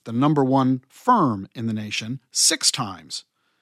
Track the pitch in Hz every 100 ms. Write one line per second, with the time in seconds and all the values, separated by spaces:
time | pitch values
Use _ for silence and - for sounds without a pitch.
0 | - 117 147 147 131 135 131 127 - -
1 | - 226 139 101 95 131 113 110 107 -
2 | 110 139 _ - - 311 - - 104 85
3 | 78 - - _ _ _